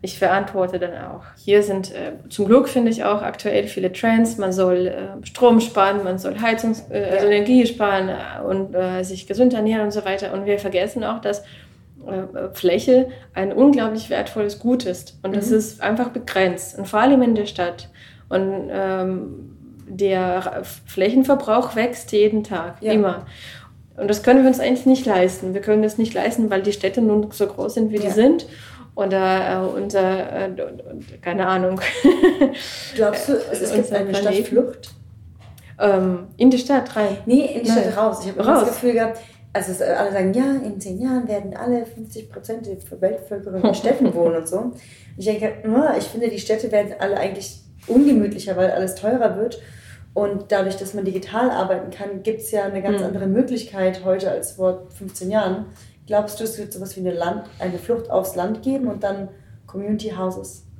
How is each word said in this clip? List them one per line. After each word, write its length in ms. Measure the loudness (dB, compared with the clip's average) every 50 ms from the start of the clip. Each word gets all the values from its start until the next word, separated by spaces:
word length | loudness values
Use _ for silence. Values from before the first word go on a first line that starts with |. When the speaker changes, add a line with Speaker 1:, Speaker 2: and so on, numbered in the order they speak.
Speaker 1:
ich 160 | -10 -10 -4
verantworte 640 | 0 2 2 2 2 0 -2 -2 -2 -2 -2 -2 -4
dann 140 | -6 -6 -8
auch. 300 | -12 -12 -14 -14 -16 -18 -20 -20
Hier 260 | -10 0 4 4 4
sind, 300 | 6 4 -2 -4 -4 -6 -10
äh, 200 | -10 -10 -10 -10 -14 -16 -12
zum 160 | -4 -2 4
Glück, 240 | 6 6 6 6 4
finde 200 | 0 0 2 2
ich, 140 | 0 0 0
auch 180 | 0 0 0
aktuell 460 | -2 -6 -8 -6 -4 -2 0 0 -2
viele 240 | -2 -6 -4 -4 -4
Trends. 460 | -4 0 0 2 4 4 4 2 0
Man 160 | -2 -2 -2 0
soll, 340 | 2 2 4 4 2 0
äh, 380 | -2 -4 -6 -10 -10 -12 -14 -16
Strom 340 | -16 -2 4 6 8 8 6
sparen, 460 | 4 2 2 2 2 4 2 0 -2
man 120 | -2 -4 -4
soll 160 | -4 -6 -6 -2
Heizungs-, 500 | 0 0 0 0 0 -2 -2 -2 -6 -6
äh, 140 | -4 -4 -2
also 220 | 0 0 2 4
Speaker 2:
Ja. 60 | 4 4
Speaker 1:
Energie 320 | 4 4 6 6 6 6
sparen, 400 | 4 2 0 0 2 2 0 0
äh, 340 | -2 -4 -6 -8 -10 -10 -8 -4
und, 260 | -2 -2 -2 -2 -2 -2
äh, 280 | -2 -2 -2 -2 -4 -6
sich 240 | -6 -8 -12 -8
gesund 260 | -8 2 4 4 4 4
ernähren 280 | 2 0 0 2 0
und 100 | 0 -2
so 140 | -2 -4 -4
weiter. 260 | -4 -4 -4 -4 -6
Und 140 | -6 -4 -2
wir 120 | -2 -2
vergessen 460 | 0 -2 -2 0 0 -2 0 -4 -6 -4
auch, 160 | -4 -6 -4
dass, 200 | -4 -4 -4 -4 -8 -14 -20 -20 -20 -20 -20 -20 -20 -20 -20 -18 -12
äh, 460 | -8 -8 -8 -8 -8 -10 -10 -10 -10 -10
Fläche 540 | 0 0 2 2 2 4 6 6 6 6 2 -6 -16 -20 -12 -6
ein 180 | -4 -4 -2
unglaublich 580 | 4 6 6 8 8 6 2 0 -2 -4 -4 -4
wertvolles 500 | -2 -2 -2 -4 -4 -4 -4 -4 -4 -4
Gut 260 | 0 0 0 0 0
ist. 340 | -4 -6 -6 -10 -18 -20 -8
Und 140 | -6 -4 -2
das 140 | -2 0 2
Speaker 2:
Mhm. 80 | 2
Speaker 1:
ist 240 | 2 2 0 -8 -4
einfach 280 | -2 -2 0 0 -2 -2
begrenzt. 680 | -4 -8 -10 -2 2 2 2 2 2 -2 -10 -12 -10
Und 100 | -10 -10
vor 140 | -2 2 4
allem 200 | 6 6 6 6
in 140 | 6 4 2
der 120 | 0 0
Stadt. 420 | -4 -4 -4 -4 -4 -4 -10 -16 -20 _ -20 -20 -20 -20 -20 -10 -4
Und, 400 | -2 -2 0 0 -4 -6 -6 -6
ähm, 840 | -4 -4 -2 -2 -2 -2 -2 -4 -4 -6 -6 -10 -12 -14 -16 -18 -20 -20 -20 -20 -20 -20 -18 -16
der 540 | -4 -2 0 2 2 2 2 0 0 -2 -2
Ra-, 180 | -4 -6 -8 -10
Flächenverbrauch 1120 | -10 -16 -18 -18 -10 -2 0 2 4 6 4 6 6 4 2 4 2 2 2 2 0 -2
wächst 380 | -2 -2 -2 -2 -6 -10 0 4
jeden 320 | 4 4 4 4 0 -2
Tag, 300 | -2 -6 -6 -6 -8 -10 -6
Speaker 2:
Ja. 140 | -2 2 4
Speaker 1:
immer. 320 | 4 4 2 0 -2 -10 -16 -18 -20 -20 -18 -20 -20 -20 -20 -20 -20 -20 -20 _
Und 100 | -6 -2 -2
das 140 | -2 2 6
können 200 | 6 8 8 8
wir 40 |
uns 140 | 6 4 4
eigentlich 240 | 2 0 0 2 4
nicht 200 | 4 4 4 4
leisten. 480 | 2 4 4 4 2 2 -4 -8 -6 -6
Wir 60 | -4
können 220 | 0 2 2 4 2
das 140 | 2 0
nicht 160 | -2 -2 -2 -2
leisten, 360 | -2 -2 -2 0 0 0 2
weil 120 | 0 0
die 100 | 0 0
Städte 300 | -2 0 -2 -2 0 2
nun 300 | 2 4 4 2 0 -2
so 160 | -2 -2 -2
groß 260 | -2 -2 -6 -6 -4 -2
sind, 180 | 0 -2 0
wie 60 | 0 -2
die 60 | -2
Speaker 2:
Ja. 60 | 0
Speaker 1:
sind. 340 | 4 6 6 6 6 4 -2 -8 -18 -20 -20 -20 -20 -20 -20 -16 -6
Oder, 680 | -4 -2 0 2 2 2 2 2 2 0 -2 -2 -2 -2
äh, 140 | -4 -4
unser, 680 | -4 -6 -2 0 2 2 2 0 -2 -4 -6 -4 -6 -4
äh, 40 | -6
d-, 60 | -6 -6 -8 -8 -10
d-, 400 | -14 -16 -16 -16 -16 -16 -18 -20 -10
keine 260 | -8 -6 -2 0 0
Ahnung. 320 | 2 2 2 2 0 0 -2 -4 -6 -6 4 6
<laughs> 920 | 6 6 8 6 4 6 4 2 2 2 -4 -10 -12 -12 -12 -12 -10 -2
Speaker 2:
Glaubst 340 | 0 2 2 2 -2 -2 0
du, 40 | 0
es, 280 | -2 0 -4 -4 -4
es 100 | -2 0
gibt 140 | 0 0 0
Speaker 1:
Unser 100 | 2 0
Speaker 2:
eine 120 | -2 -2 0
Speaker 1:
Planeten. 220 | -2 0 0 2 2
Speaker 2:
Stadtflucht? 560 | 0 0 2 2 2 2 2 -4 -12 -18 -20 -20 -20 -20 -20 -20 -20 -20 -20 -20 -20 -20 -20 -20 -20 -20 -20 -6 0
Speaker 1:
Ähm, 480 | 2 4 4 4 2 0 -2 -2 -6 -14 -2
in 140 | 6 6 6
die 80 | 6
Stadt 360 | 6 2 2 2 2 2 -2 -2
rein. 200 | -2 -2 -2 -2 -4 0
Speaker 2:
Nee, 200 | 2 4 4 4
in 180 | 2 -4 -2 0
die 60 | 2
Speaker 1:
Nein. 100 | 2 2 2
Speaker 2:
Stadt 140 | 0 0
raus. 220 | 0 0 0 0 -2 -8
Ich 60 | -8
hab 60 | -4
immer 100 | 0 2 4 4
Speaker 1:
Raus. 80 | 4 4
Speaker 2:
das 60 | 2 0
Gefühl 200 | 0 0 2 2
gehabt, 260 | 2 0 -2 -4 -8 -14 -20 -20 -20 -20 -8 -6
also 180 | -6 -4 -4
es, 100 | -4 -4
alle 300 | -2 -2 0 0 0 0
sagen, 220 | 0 0 0 2 2
ja, 220 | 2 2 2 0 0 -2
in 160 | -6 -8 -8
zehn 180 | -8 -8 -6 -4
Jahren 280 | -2 0 0 -2 -2 -2
werden 260 | -4 -4 -4 -6 -10
alle 300 | -6 -2 0 0 0 -2
fünfzig 440 | -6 -12 -16 -16 -14 -14 -16 -16 -16
Prozent 360 | -18 -16 -10 -8 -8 -8 -8
der 100 | -10 -12
Bevölkerung 880 | -12 -12 -16 -6 -2 0 0 0 -2 -8 -10 -10 -10 -10 -8 -2 2 2
in 100 | 2 2
Städten 400 | 2 2 0 2 4 2 2 2
Speaker 1:
<laughs> 0 |
Speaker 2:
wohnen 220 | 2 2 2 2
und 120 | 0 -4 -4
so. 240 | -4 -4 -4 -4 -8 -10 -20 -20 -20 -20 -20 -20 -16
Ich 80 | -6 -4
denke, 280 | -2 -2 -2 -2 -4 -6 -4 -4
na, 320 | 0 2 4 4 4 2
ich 60 | 0 -4
finde, 240 | -6 -6 -4 -4
die 120 | -2 -4 -6
Städte 300 | -2 -2 -2 -2 0 0
werden 220 | 2 0 0 0 -4 -4
alle 180 | -2 -2 0
eigentlich 440 | -2 -2 -4 -6 -8 -12 -14 -16 -18 -20 -20 -20 -20 -6
ungemütlicher, 720 | 2 4 4 6 6 6 4 2 0 -4 -6 -6 -4 0
weil 140 | 0 2 2
alles 240 | 2 0 -2 -4 -6
teurer 420 | -4 -2 0 0 2 2 0 0
wird. 240 | 0 -4 -4 -4 -10 -18 -20 -20 -20 -20 -20 -20 -20 -20 -8 -4
Und 320 | -2 -2 -2 -2 -6 -4 -2
dadurch, 260 | 0 0 0 -2 -4
dass 180 | -6 -8 -8 -8
man 120 | -6 -4
digital 460 | -4 -4 -6 -8 -6 -2 0 0 0
arbeiten 400 | 0 -2 -2 -2 -2 -4 -4 -10
kann, 320 | -12 -12 -10 -10 -10 -6 -4
gibt's 280 | -4 -4 -4 -6 -4
ja 120 | -4 -2 -2
eine 160 | -2 -4 -4
ganz 160 | -2 -2 -2 -2
Speaker 1:
Hm. 60 | -2
Speaker 2:
andere 220 | -4 -4 -4 -2
Möglichkeit 720 | 0 2 2 0 0 -2 -6 -8 -10 -6 0 0 0 0 -2 -2
heute 260 | -2 -2 0 0 -2
als 240 | -4 -4 -6 -10 -6
vor 340 | -2 -2 -2 -2 -4 -10 -18
fünfzehn 420 | -18 -16 -16 -14 -12 -10 -8 -2
Jahren. 360 | 0 0 0 0 -4 -6 -8 -12 -16 -20 -20 -20 -20 _ -8
Glaubst 320 | -2 0 0 0 -2 -8 -8
du, 40 | -8
es 140 | -8 -8
wird 160 | -10 -12 -12 -12
sowas 220 | -12 -12 -12 -10
wie 40 | -6
eine 100 | -4 -4 -2
Land-, 320 | -2 -4 -4 -4 -6 -10 -14 -12 -8
eine 180 | -8 -6 -6
Flucht 320 | -8 -4 -4 -4 -4 -2 0
aufs 260 | 0 0 0 0 -4
Land 280 | -4 -4 -4 -4 -4 -4
geben 240 | -4 -2 -2 -2
und 160 | -4 -4 -4 -4
dann 260 | -4 -4 -6 -8 -12 -14 -20 -20 -20 -20 -20 _
Community 420 | -14 -12 -10 -4 -4 -4 -4 -4 -8 -6
Houses 480 | -4 -6 -6 -6 -8 -12 -14 -18 -20 -20 -20 -20